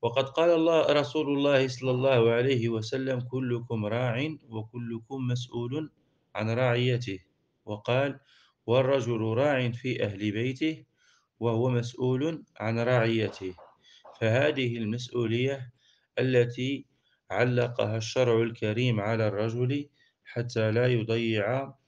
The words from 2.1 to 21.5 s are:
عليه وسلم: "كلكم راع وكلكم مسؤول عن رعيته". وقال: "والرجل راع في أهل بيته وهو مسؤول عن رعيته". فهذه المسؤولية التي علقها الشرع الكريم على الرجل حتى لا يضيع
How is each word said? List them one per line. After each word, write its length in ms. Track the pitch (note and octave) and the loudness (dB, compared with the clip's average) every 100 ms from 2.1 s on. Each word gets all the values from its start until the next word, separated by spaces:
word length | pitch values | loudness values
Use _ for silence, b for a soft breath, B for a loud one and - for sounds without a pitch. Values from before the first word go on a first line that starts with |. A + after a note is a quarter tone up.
| C3 A#2 | 6 6
عليه 380 | A#2 B2+ C3 A#2 | 4 2 2 0
وسلم: 500 | A2+ A2 C3 C3 B2+ | -2 -2 -4 -2 -4
"كلكم 640 | B2 B2+ C3 A#2+ A#2 A#2 G#2 | -4 -4 -2 -4 -4 -4 -2
راع 500 | A2+ B2+ A#2 D3+ D3+ - | 0 0 -2 -4 -6 -10
وكلكم 800 | A2 A2 A#2+ A#2 A#2 A2+ C3+ B2+ | -10 -10 -10 -8 -10 -10 -6 -4
مسؤول 640 | B2 B2 A#2+ A#2+ C#3+ D#3 _ _ _ _ - | -4 -4 -8 -6 -6 -8 _ _ _ _ -6
عن 140 | A2 | -4
رعيته". 720 | A2+ B2+ A#2+ B2 B2 A#2+ F#2+ _ _ _ _ - | 0 0 2 0 -2 -4 -10 _ _ _ _ -12
وقال: 540 | G#2 - B2 C#3 C3 b b b b - | -10 -2 0 0 -4 b b b b 0
"والرجل 560 | B2 B2+ C#3 A#2 A#2 | 2 4 2 0 -2
راع 500 | A2 A2+ D3 C3+ B2 | 0 0 2 2 -2
في 320 | A#2+ C3 A#2 | -4 -6 -2
أهل 280 | G#2+ G2 G#2+ | -2 -2 -4
بيته 540 | G#2 B2 C3 D#3 D#3+ - b b b b _ | -2 -4 -2 -4 -4 -12 b b b b _
وهو 300 | A2+ A2+ B2+ | -2 0 2
مسؤول 760 | B2 A#2+ - B2+ B2+ D3+ E3 - - | 0 -2 -4 0 0 -2 -4 -12 -8
عن 200 | G#2+ A#2 | -4 -2
رعيته". 720 | A#2 B2+ A2+ A2+ G#2 - F#2+ F#2 - _ b b - - | 2 2 4 2 0 -4 -12 -12 -20 _ b b -20 -4
فهذه 560 | A2+ A#2 D3 C3+ B2+ A#2 | 0 2 2 0 -2 -2
المسؤولية 960 | A2 A#2 B2 B2 A2+ A#2 B2+ C#3 B2+ b b b b - | -4 -4 -6 -4 -2 0 0 -4 -10 b b b b -2
التي 680 | C3 B2+ A#2+ B2+ B2+ C#3 - _ _ _ _ | 2 4 2 0 -4 -4 -8 _ _ _ _
علقها 680 | F#2+ B2 B2 A#2+ B2 A2 A2 | 0 2 2 0 0 -2 -2
الشرع 440 | A2+ - B2 A2+ | -4 0 2 4
الكريم 580 | A#2 A2+ G#2+ G#2+ B2+ G#2+ | 2 -2 -2 0 0 0
على 280 | G2+ A2+ A2 | 0 0 0
الرجل 600 | G2 A2+ A#2 B2 C#3+ D3 b b b | 0 -2 0 -2 -2 -6 b b b
حتى 480 | - - A#2 A#2 A2 | -12 -6 -4 0 2
لا 160 | A2 B2 | 2 2
يضيع 840 | B2 A2 A2+ A#2 A2 G2+ | 2 0 -2 0 0 0